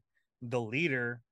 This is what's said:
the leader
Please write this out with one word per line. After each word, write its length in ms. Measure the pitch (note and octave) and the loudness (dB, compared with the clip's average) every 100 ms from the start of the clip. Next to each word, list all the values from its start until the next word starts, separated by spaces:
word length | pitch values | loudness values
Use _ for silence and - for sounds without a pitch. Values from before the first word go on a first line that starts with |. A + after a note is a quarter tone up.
| _ _ _ - | _ _ _ -14
the 200 | A#2+ B2 | -2 0
leader 600 | A2+ B2+ E3+ C3 A#2+ A#2+ - | 0 0 2 2 0 -4 -12